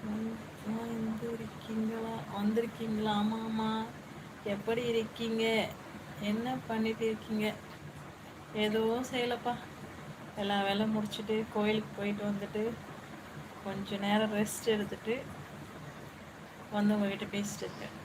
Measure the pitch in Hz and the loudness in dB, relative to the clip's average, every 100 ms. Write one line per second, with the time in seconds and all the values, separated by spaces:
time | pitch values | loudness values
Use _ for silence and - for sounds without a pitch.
0 | 214 214 220 226 - - 214 226 233 226 | -2 -2 -2 -4 -8 -8 -2 -2 0 0
1 | 220 220 233 226 220 - - 220 220 226 | 0 0 -2 -4 -6 -8 -4 0 0 0
2 | 226 226 - 196 208 220 233 - 226 214 | -2 -4 -4 2 4 4 2 -2 0 2
3 | 214 208 214 220 226 220 220 220 226 - | 4 4 4 2 0 0 2 0 -2 -8
4 | - - - - 208 202 226 233 240 226 | -12 -12 -12 -8 -4 -2 0 2 4 2
5 | 220 - 233 226 226 220 - - - - | 0 -2 0 4 4 4 2 -4 -10 -12
6 | - - 208 214 240 262 - 226 220 220 | -12 -4 0 2 0 -2 0 2 2 2
7 | 226 214 - 214 214 - - - - - | 2 0 0 2 2 0 -10 -12 -12 -12
8 | - - - - - - 214 220 220 240 | -12 -14 -14 -14 -6 0 4 4 4 2
9 | 254 254 240 240 247 240 - - - - | 2 0 2 2 0 -2 -6 -12 -12 -10
10 | - - - - 202 202 196 202 220 214 | -10 -12 -10 -2 2 4 4 4 4 4
11 | 208 - 214 220 220 214 208 214 214 - | 0 -2 2 2 2 2 4 4 0 -2
12 | 202 202 208 202 202 214 226 226 - - | -2 0 0 0 -2 0 0 -2 -8 -12
13 | - - - - - - 196 196 196 196 | -12 -12 -12 -12 -12 -8 -6 -4 -2 0
14 | 202 214 214 208 214 - 233 208 202 196 | 4 6 6 4 2 2 2 4 2 -4
15 | 220 254 - - - - - - - - | -2 -2 -2 -10 -10 -12 -12 -12 -12 -12
16 | - - - - - - - 208 208 214 | -14 -14 -14 -14 -14 -14 -2 4 6 6
17 | 202 196 202 202 202 - 190 - - - | 4 0 -2 -2 -2 -4 -6 -6 -10 -10